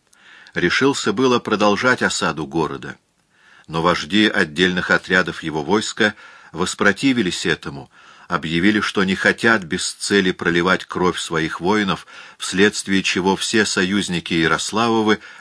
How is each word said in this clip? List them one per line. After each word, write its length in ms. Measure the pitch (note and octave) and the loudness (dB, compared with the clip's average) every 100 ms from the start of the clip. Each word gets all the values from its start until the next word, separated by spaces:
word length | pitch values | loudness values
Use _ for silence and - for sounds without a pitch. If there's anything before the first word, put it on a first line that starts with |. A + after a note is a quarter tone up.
| _ _ - - - | _ _ -20 -20 -12
решился 600 | F2+ F2 - C3+ C3 - | -2 0 2 2 0 -2
было 260 | G2+ C3 A#2+ | 0 2 2
продолжать 640 | - G2+ G#2 G2 B2+ B2 | 0 2 2 2 2 2
осаду 440 | G2 - F#2 D2+ C#2 | 0 0 -2 -4 -4
города, 520 | E2 C#2+ C2+ C2+ - _ _ _ _ _ _ - | -2 -2 -4 -12 -16 _ _ _ _ _ _ -8
но 140 | D#2+ | -2
вожди 460 | E2+ E2 - G#2+ G#2 | 0 0 0 2 2
отдельных 640 | G2+ E2 D2 F2+ F2+ F2 | 2 -2 0 0 0 0
отрядов 520 | F2 - F#2 E2+ - | 0 2 0 0 -4
его 200 | D#2+ D#2 | -6 -4
войска 500 | D2 A2 - - G#2+ - - - - | 0 0 0 -2 -2 -2 -16 -20 -12
воспротивились 920 | D#3+ - - G#3 - C#3 B2 F2+ - F2 | -6 -4 0 2 2 2 2 0 -2 -2
этому, 440 | D#2 D#2+ C#2 C2 _ - - - | -2 -6 -12 -16 _ -20 -20 -6
объявили, 540 | E2+ D#2 E2 G2 G#2+ | -6 -2 2 2 2
что 240 | G2 G#2 F#2+ | 0 0 0
не 100 | F#2+ | 2
хотят 480 | G2+ F#2 A2+ A2 | 0 2 2 2
без 300 | E2 F#2 - | 0 -6 -6
цели 380 | - - G2+ F#2 | -6 0 2 2
проливать 520 | F2 F2 E2+ F2 F2 | 0 0 2 2 0
кровь 340 | - F2 F2+ E2 | -2 -2 -2 -2
своих 440 | - D#2+ D#2+ - | -4 -4 -4 -4
воинов, 440 | F2 G#2+ G2 D#2+ - - - - | 0 0 0 -4 -8 -20 -20 -12
вследствие 640 | - F#2 G#2 - - F#2+ | -4 2 4 2 -2 0
чего 360 | - G2 F#2 F2+ | 0 0 0 0
все 280 | - A2 G2+ | 0 0 2
союзники 680 | G2+ F#2 G2+ F2+ F2 - | 0 0 0 -2 -4 -2
Ярославовы 880 | E2+ D#2+ D#2+ - G#2 A#2 A2+ G#2+ G2+ - - | 0 2 0 -2 -2 0 2 2 0 -4 -16